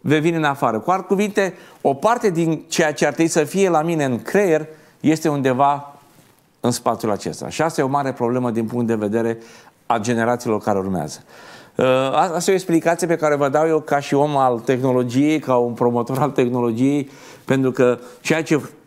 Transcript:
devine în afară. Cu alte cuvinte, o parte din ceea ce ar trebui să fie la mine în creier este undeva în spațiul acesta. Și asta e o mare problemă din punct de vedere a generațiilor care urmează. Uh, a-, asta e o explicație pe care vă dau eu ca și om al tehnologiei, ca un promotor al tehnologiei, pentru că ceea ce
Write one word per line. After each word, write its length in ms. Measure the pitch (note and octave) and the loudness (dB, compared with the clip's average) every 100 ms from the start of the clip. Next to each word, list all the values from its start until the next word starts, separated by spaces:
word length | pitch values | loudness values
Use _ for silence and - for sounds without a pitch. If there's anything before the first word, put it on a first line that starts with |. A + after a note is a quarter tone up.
devine 360 | - D3+ D#3 E3+ | 2 2 2 0
în 80 | |
afară. 340 | D3+ C#3 C3 G#3+ | 0 0 0 0
Cu 120 | G#3 | 0
alte 160 | F#3 F#3 | -2 0
cuvinte, 480 | G3 G#3 G#3 G3 - - - | 0 0 0 -2 -4 -20 -4
o 140 | C#3+ | -2
parte 360 | C3+ G#3 A#3+ A3+ | 0 0 2 0
din 340 | E3 E3 D#3+ - | 0 0 -2 -4
ceea 240 | - D#3+ | 0 0
ce 140 | D3 D3+ | 2 -2
ar 60 | |
trebui 180 | C#3 E3 | 2 0
să 140 | E3+ | 2
fie 240 | D3 F#3 G3 | 0 2 2
la 140 | D#3+ | 2
mine 220 | D#3+ E3 | 0 0
în 180 | C#3 A#2+ | 0 -2
creier 440 | - F#3+ G3+ D#3 D#3 - - _ | -2 0 2 2 -2 -16 -20 _
este 280 | C#3 D#3 D#3+ | 0 2 0
undeva 720 | C#3+ C3 B2+ C#3 C#3+ C#3 - _ _ _ _ _ _ | 0 0 2 2 2 -6 -20 _ _ _ _ _ _
în 100 | A#2 | -4
spațiul 400 | A#2+ - A2+ A2+ | -2 -2 -2 -2
acesta. 380 | G2+ - - - | -4 -6 -8 -12
Și 140 | - | -2
asta 180 | D#3 D#3+ | -2 0
e 40 | |
o 40 | C3+ | -2
mare 240 | C#3+ C3+ | 0 -2
problemă 380 | C3 A#2+ B2 B2 | -2 -2 -2 -2
din 160 | A2+ A2+ | -4 -4
punct 200 | A#2+ A#2 | -4 -2
de 80 | |
vedere 440 | A2+ G#2 A2+ A#2 A2+ - - - _ _ | -2 0 0 -2 -4 -10 -20 -20 _ _
a 120 | A#2 | -2
generațiilor 640 | G#2+ A#2 A2+ A#2+ A#2+ G#2+ | 0 0 0 0 -2 -2
care 180 | G#2 G2 | 0 -2
urmează. 460 | F#2+ F#2 D2+ - - - - - - - | -2 -4 -6 -10 -20 -20 -20 -20 -14 -2
Uh, 100 | C3 | 2
a-, 480 | C3 C3 C3 F3+ | 2 0 0 0
asta 160 | E3 F3 | -2 0
e 20 | |
o 40 | F#3+ | 0
explicație 500 | F3+ E3 E3 E3+ F3 | 2 0 2 0 0
pe 100 | E3 | 0
care 180 | D3+ | 0
vă 140 | D3 C#3+ | 0 0
dau 180 | C#3+ D#3+ | 2 2
eu 140 | D#3 | 0
ca 200 | D3+ C#3+ | 0 -2
și 140 | C#3+ | 0
om 220 | C#3 D3 C#3+ | 0 2 2
al 220 | C3 A#2+ | 2 0
tehnologiei, 800 | A2 B2+ C3 B2+ B2 A#2+ D3 D#3 | 0 0 2 0 0 0 2 0
ca 180 | C3 B2+ | 0 0
un 160 | A#2+ | 2
promotor 460 | A2+ B2 A#2+ A#2+ C3 | 0 0 0 -2 -2
al 120 | C#3+ | -2
tehnologiei, 800 | - B2 B2+ A#2+ A2+ C3+ D3 C#3 - - - | 0 0 0 -2 0 0 0 -4 -12 -20 -20
pentru 260 | - C3+ C3 | -2 0 0
că 280 | B2+ B2 A#2+ - - | 2 2 2 -6 -14
ceea 220 | - D#3+ | -4 -2
ce 180 | D#3+ D3+ C3 - | 0 -2 -2 -16